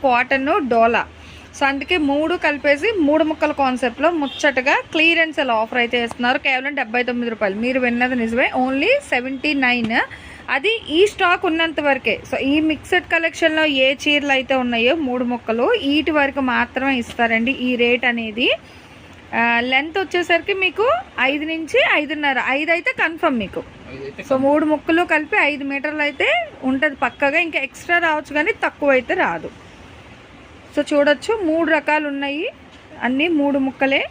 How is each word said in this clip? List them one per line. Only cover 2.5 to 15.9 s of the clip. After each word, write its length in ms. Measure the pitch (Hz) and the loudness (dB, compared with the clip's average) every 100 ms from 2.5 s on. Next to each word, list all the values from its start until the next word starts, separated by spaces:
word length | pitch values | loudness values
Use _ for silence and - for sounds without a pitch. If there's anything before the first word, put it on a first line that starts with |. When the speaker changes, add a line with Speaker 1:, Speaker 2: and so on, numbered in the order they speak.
| 285 294 285 392 427 285 | 0 0 2 2 2 2
Speaker 1:
మూడు 180 | 311 311 | 2 0
ముక్కల 220 | 311 302 285 | -2 -2 0
కాన్సెప్ట్లో 460 | 269 247 247 233 302 339 | 0 0 -4 0 0 0
ముచ్చటగా 560 | 277 - 302 262 254 370 415 | -6 0 0 0 0 0 0
క్లియరెన్స్ 440 | 330 330 330 320 311 | 2 2 4 0 0
సేల్ 160 | 262 226 | 0 0
ఆఫర్ 200 | 226 247 233 | 0 -2 0
అయితే 120 | 240 233 | 0 -2
ఇస్తున్నారు. 300 | - 240 277 285 | -2 0 0 0
కేవలం 280 | 262 269 277 | -2 -2 -4
డెబ్బై 200 | 226 240 247 | -2 -2 -2
తొమ్మిది 220 | 240 233 | -4 -4
రూపాయలు. 220 | 220 202 202 | -2 -2 -2
మీరు 160 | 240 262 247 | -2 0 0
విన్నది 280 | 240 254 254 | 0 0 0
నిజమే, 240 | 226 233 339 262 254 | 0 0 0 0 0
only 260 | 269 359 571 - | 0 2 0 0
సెవెంటీ 380 | 254 254 269 294 285 247 | -4 -4 -4 -2 0 0
నైన్. 320 | 247 220 247 523 - - - - | 0 0 -2 -2 -8 -18 -16 -4
అది 180 | 269 359 453 247 311 | -2 0 -2 -2 2
ఈ 20 | 415 | 2
స్టాక్ 340 | - 359 359 381 | 2 0 2 0
ఉన్నంత 320 | 320 330 311 294 | 0 0 0 0
వరకే. 280 | 262 240 190 - | 0 0 -4 -4
So 60 | 262 269 | -2 2
ఈ 40 | 302 311 | 2 2
మిక్స్డ్ 360 | 302 - 359 349 | -2 0 -2 0
కలెక్షన్లో 500 | 330 330 - 330 311 311 269 | -2 -2 0 0 2 2 4
ఏ 20 | 262 277 | 2 2
చీరలు 300 | 294 294 285 | 0 0 2
అయితే 200 | 262 254 262 | 0 2 0
ఉన్నాయో 300 | 247 233 240 330 269 | 0 2 2 2 0
మూడు 180 | 247 240 | -2 -2
ముక్కలు 360 | 240 - 226 294 466 | -4 -4 0 2 2
వీటి 280 | 277 | 2